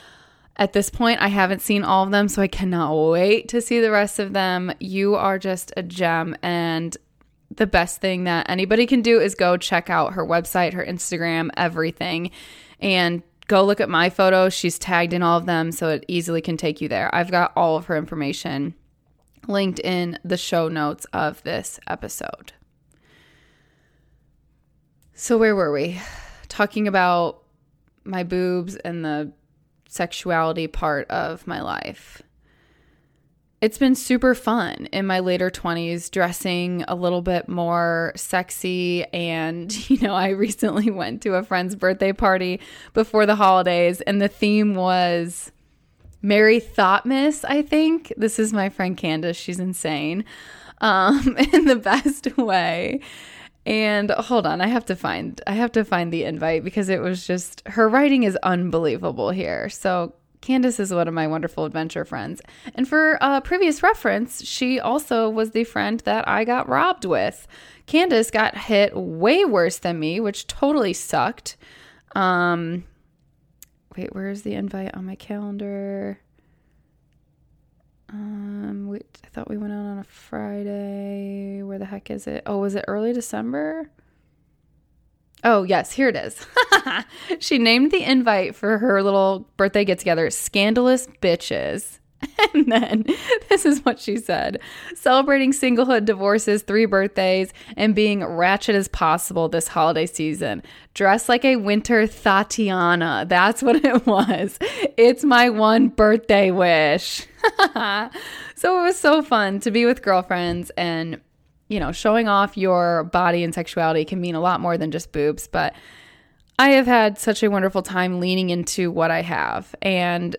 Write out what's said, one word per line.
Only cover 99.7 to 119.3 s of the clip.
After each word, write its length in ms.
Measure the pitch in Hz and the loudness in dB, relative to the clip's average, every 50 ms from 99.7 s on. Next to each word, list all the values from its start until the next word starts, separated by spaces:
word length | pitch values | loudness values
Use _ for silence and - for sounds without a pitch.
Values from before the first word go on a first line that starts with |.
| - 165 156 160 165 160 160 | 0 2 2 2 2 2 -2
season. 560 | 170 - - 160 156 151 185 190 131 104 85 - - - - - _ - | -2 -4 -4 -4 -4 -4 -4 -4 -4 -6 -6 -10 -14 -20 -20 -20 _ -4
Dress 340 | - 202 190 196 226 - - | 2 4 4 4 4 4 2
like 160 | 240 240 247 | 2 4 4
a 120 | 269 262 | 4 2
winter 500 | 240 202 202 208 214 208 - 240 220 214 | 2 2 0 0 0 2 2 2 2 2
Tatiana." 1200 | 214 - - - 214 196 190 208 - - - 214 196 190 185 175 175 175 175 165 165 139 104 98 175 | 2 0 -2 0 2 4 4 2 0 -2 -2 -2 0 0 2 2 2 2 2 0 0 -2 -2 0 2
That's 340 | 180 180 185 202 233 - 269 | 4 4 4 4 2 2 2
what 220 | 254 233 311 - | 4 4 4 4
it 220 | 269 - 247 - | 4 2 2 2
was. 520 | - 208 190 240 196 214 - 185 196 - - - 440 - 494 403 277 - | 4 4 4 4 2 0 -2 -2 -4 -4 -6 -6 -6 -4 -2 -4 -2 4
It's 280 | - 233 247 262 - - | 6 6 6 6 4 4
my 260 | 294 247 240 247 247 | 4 6 6 6 6
one 380 | 220 214 220 214 220 226 262 240 | 4 4 4 6 6 6 4 4
birthday 640 | - - 214 208 214 226 220 - 214 196 202 190 | 4 4 6 6 6 4 4 4 4 6 6 4
wish. 760 | 180 190 180 175 170 160 156 147 147 185 - - - - - - - - - 453 - - | 4 4 4 4 6 6 4 4 2 0 -2 -4 -8 -10 -10 -14 -4 -2 0 0 2 2
<laughs> 80 | 403 - - - - 208 196 208 214 - - - - - - - - - - | 2 2 0 -2 -4 -2 -2 -4 -4 -6 -10 -14 -16 -16 -16 -16 -16 -16 -8
So 240 | - - 349 370 359 | -2 0 2 2 4
it 20 | 349 | 2
was 140 | 349 370 - | 2 0 2
so 220 | - 302 294 311 | 4 4 4 4
fun 400 | 294 - 254 220 208 196 196 196 | 4 2 2 2 2 0 -2 -2
to 100 | - 240 | -2 0
be 140 | 208 233 233 | 2 4 4
with 160 | 233 247 254 | 4 2 2
girlfriends, 680 | - 208 190 185 180 - 190 180 175 175 170 175 175 - | 2 2 2 2 2 0 -2 -2 -2 -2 -4 -4 -6 -8
and, 500 | - - 175 170 165 165 165 165 160 - - _ _ _ _ _ _ _ _ - | -6 -4 -4 -2 -2 -4 -6 -6 -8 -12 -14 _ _ _ _ _ _ _ _ -6
you 120 | 214 202 | -4 -4
know, 120 | 156 135 170 | -4 -4 -4
showing 360 | - - 226 214 233 233 214 | -2 0 2 2 4 4 4
off 280 | 202 196 196 196 - | 4 2 2 0 0
your 480 | 214 185 185 180 175 175 175 170 165 156 | -2 0 2 2 2 2 2 2 0 0
body 400 | 175 - 180 180 175 170 175 175 | 0 0 0 2 2 2 0 0
and 80 | 170 170 | -2 -4
sexuality 540 | 185 165 - - 180 165 160 160 160 156 | -6 -8 -6 -4 -2 0 2 2 0 0
can 140 | 165 190 185 | -2 -4 -4
mean 140 | 175 175 170 | -4 -4 -2
a 60 | 160 | -2
lot 200 | 165 180 180 - | 0 0 0 0
more 180 | - 175 170 170 | 0 -2 -2 -2
than 120 | 165 160 | -2 -4
just 220 | 147 160 - - - | -6 -6 -8 -8 -4
boobs, 360 | 151 147 151 147 - - - | -2 0 0 -2 -4 -6 -6
but 260 | - 170 151 151 - - - - - - - - - _ _ _ _ _ _ _ _ | -4 -2 -2 -2 -4 -8 -16 -20 -20 -20 -20 -20 -20 _ _ _ _ _ _ _ _
I 140 | - 254 277 | 4 6 6
have 160 | 277 269 262 | 6 6 6
had 320 | 240 247 233 220 214 202 - | 6 4 4 4 4 0 0
such 240 | - 226 208 - - | -2 -2 0 2 2
a 80 | 214 | 0
wonderful 320 | 202 196 190 190 190 196 185 | 2 2 0 0 0 -2 -4
time 380 | - 190 185 180 185 180 180 | -2 -2 -2 -2 -2 -2 -2
leaning 280 | 180 180 185 185 185 180 | 0 0 0 0 0 0
into 420 | 175 175 170 - - - 185 175 | -2 -2 -4 -4 -4 -2 -2 -2
what 200 | 165 165 165 165 | 0 0 0 0
I 120 | 165 165 170 | 0 -2 -2
have. 520 | 170 | -4